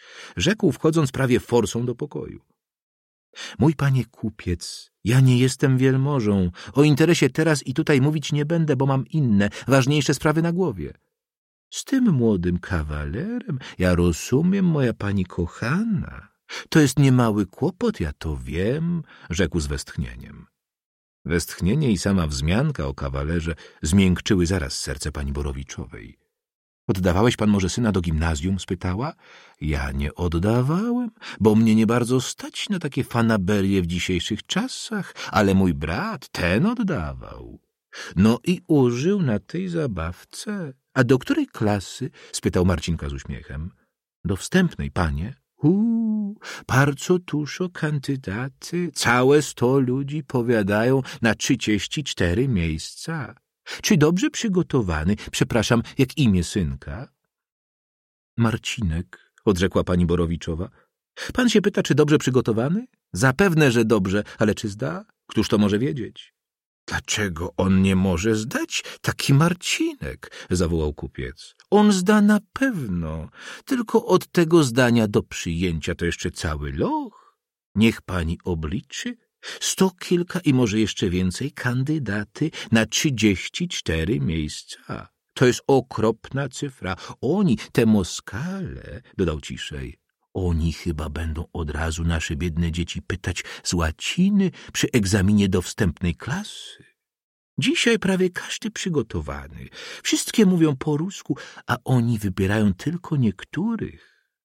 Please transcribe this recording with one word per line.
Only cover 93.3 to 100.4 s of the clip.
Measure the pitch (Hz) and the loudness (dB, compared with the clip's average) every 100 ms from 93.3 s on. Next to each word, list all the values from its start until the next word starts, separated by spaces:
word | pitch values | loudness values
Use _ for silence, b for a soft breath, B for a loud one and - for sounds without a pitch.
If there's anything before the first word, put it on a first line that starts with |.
| - - B | -8 -10 B
z | - | -4
łaciny | 87 80 - - - 196 208 185 - B | 0 0 -2 -6 0 2 4 0 -2 B
przy | - - | -4 0
egzaminie | 123 95 101 92 104 101 | 0 2 2 4 4 4
do | 92 | 2
wstępnej | - - 95 - 90 80 | -2 0 0 0 -2 -4
klasy. | - 180 - - - - - _ _ _ _ _ _ - | -4 -6 -8 -14 -18 -20 -20 _ _ _ _ _ _ -6
Dzisiaj | 202 339 240 220 | -2 0 2 2
prawie | 190 185 185 | 2 2 0
każdy | - - - 214 | -2 -10 -10 -8
przygotowany. | - 190 151 - 87 69 69 69 65 - B B B | -6 -4 -2 -2 -6 -6 -10 -12 -16 -18 B B B
Wszystkie | - 311 - - | -4 -2 0 4